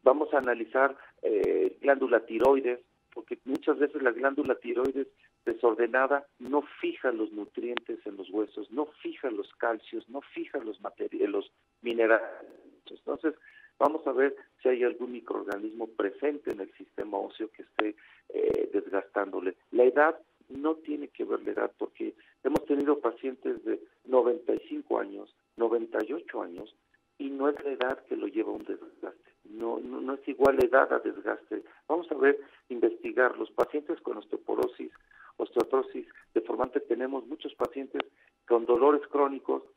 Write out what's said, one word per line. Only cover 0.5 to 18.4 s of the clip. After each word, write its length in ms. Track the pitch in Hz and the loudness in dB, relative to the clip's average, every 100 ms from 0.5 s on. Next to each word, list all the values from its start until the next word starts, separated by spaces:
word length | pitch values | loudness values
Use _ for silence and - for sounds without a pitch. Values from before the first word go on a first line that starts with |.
| 113 110 131 135 135 - _ | -2 0 2 2 0 -18 _
eh, 540 | - 107 90 87 92 - | 0 2 2 2 0 2
glándula 460 | 139 135 131 113 - | 2 2 4 2 2
tiroides, 540 | 110 127 139 123 123 _ _ _ | 2 4 6 2 -4 _ _ _
porque 240 | - - 120 | -16 -12 -10
muchas 340 | 127 143 - 131 | -4 -2 0 2
veces 240 | 143 151 | 0 2
la 80 | 131 | 0
glándula 460 | 113 135 139 135 123 | 2 0 0 -2 -2
tiroides 500 | 123 120 135 135 135 _ _ _ | -2 0 0 -2 -6 _ _ _
desordenada 840 | - 117 120 110 120 127 131 143 - _ | -6 2 2 4 2 2 2 0 -2 _
no 240 | 123 143 139 - | -2 -2 -2 -6
fija 320 | 175 170 135 | -6 -2 -2
los 200 | 110 107 | -2 -4
nutrientes 680 | 104 101 - 120 120 - 113 | -6 -10 -8 -6 -6 -6 -10
en 120 | 107 101 | -10 -14
los 120 | 87 | -6
huesos, 400 | 101 208 - 104 | -4 -4 -6 -10
no 160 | 120 151 - | -6 -8 -8
fija 280 | 170 160 135 | -12 -8 -8
los 180 | 104 - | -6 -8
calcios, 540 | _ 117 113 - 113 110 | _ -4 -4 -8 -12 -10
no 120 | 135 - | -14 -12
fija 240 | 170 165 143 | -12 -8 -8
los 220 | 110 98 | -8 -10
materi-, 460 | 101 - 104 - 104 | -12 -8 -8 -2 0
los 240 | 101 - _ _ _ | 0 -6 _ _ _
minerales. 460 | 117 113 110 110 - - - - - _ - | -4 2 6 6 2 -12 -18 -20 -20 _ -20
Entonces, 440 | - - 143 160 - - - - _ | -14 -8 -2 -4 -4 -18 -20 -20 _
vamos 280 | 147 156 143 | 0 2 -2
a 60 | |
ver 240 | 127 139 135 - _ | 2 2 0 -16 _
si 60 | 131 | 0
hay 140 | 127 | 2
algún 300 | 120 120 123 | 2 0 -8
microorganismo 760 | 123 - 104 98 101 110 110 110 | -8 -8 -6 -4 -6 -6 -8 -10
presente 640 | - 101 - 143 147 - | -2 -4 -2 -4 -4 -8
en 80 | 95 | -8
el 120 | 95 | -10
sistema 440 | - 95 - 87 98 | -14 -16 -10 -6 -4
óseo 320 | 98 - 110 | -6 -8 -10
que 120 | - | -10
esté, 340 | - - 107 - - - _ | -8 -4 -4 -6 -20 -20 _
eh, 420 | - | 0